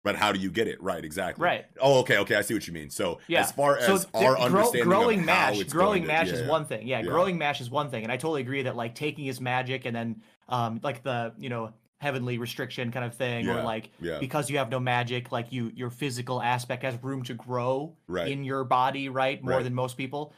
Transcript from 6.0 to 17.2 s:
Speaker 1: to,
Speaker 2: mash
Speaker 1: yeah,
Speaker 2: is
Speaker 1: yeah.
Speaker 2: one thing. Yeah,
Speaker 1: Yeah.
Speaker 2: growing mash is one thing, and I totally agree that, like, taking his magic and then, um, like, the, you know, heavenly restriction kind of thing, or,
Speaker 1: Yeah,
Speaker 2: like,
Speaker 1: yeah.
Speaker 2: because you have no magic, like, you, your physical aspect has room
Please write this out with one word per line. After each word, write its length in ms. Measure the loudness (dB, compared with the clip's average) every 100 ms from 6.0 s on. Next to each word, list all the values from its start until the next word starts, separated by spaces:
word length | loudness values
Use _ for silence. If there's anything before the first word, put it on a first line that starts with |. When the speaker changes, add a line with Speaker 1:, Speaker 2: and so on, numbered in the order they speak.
Speaker 1:
to, 40 | 2
Speaker 2:
mash 180 | 2 2
Speaker 1:
yeah, 60 |
Speaker 2:
is 80 | 0
Speaker 1:
yeah. 60 | 0
Speaker 2:
one 160 | 0 0
thing. 200 | -6 -2
Yeah, 120 | -2
Speaker 1:
Yeah. 60 | 2
Speaker 2:
growing 280 | 2 2 2
mash 240 | 0 -2
is 80 | -2
one 180 | -2 -2
thing, 140 | -4
and 80 | -4
I 60 | -2
totally 240 | -2 -2
agree 220 | -2 -2
that, 120 | -2 -4
like, 200 | -6 -4
taking 280 | -6 -4
his 160 | -6 -4
magic 460 | -2 -2 -2 -4 -4
and 100 | -4
then, 260 | -4 -6 -12 _ -4
um, 320 | -2 0 -2
like, 200 | -4 -4
the, 300 | -4 -4 -4 -8
you 80 | -6
know, 260 | -6 -6 -12 _ _
heavenly 340 | -4 -2 -2 -4
restriction 540 | -4 -6 -6 -6 -6
kind 120 | -4 -6
of 100 | -4
thing, 320 | -4 -2 -2
or, 80 | -2
Speaker 1:
Yeah, 80 |
Speaker 2:
like, 260 | -2 -4 -8 -8
Speaker 1:
yeah. 200 | -6 -4
Speaker 2:
because 300 | -2 -2 0
you 80 | -2
have 100 | -2
no 100 | -2
magic, 520 | 0 0 0 -4 -4
like, 200 | -6 -4
you, 200 | -4 -6 -6
your 140 | -8
physical 500 | -6 -6 -4 -4 -2
aspect 420 | 0 0 -2 -4
has 180 | -4 -4
room 220 | -6 -6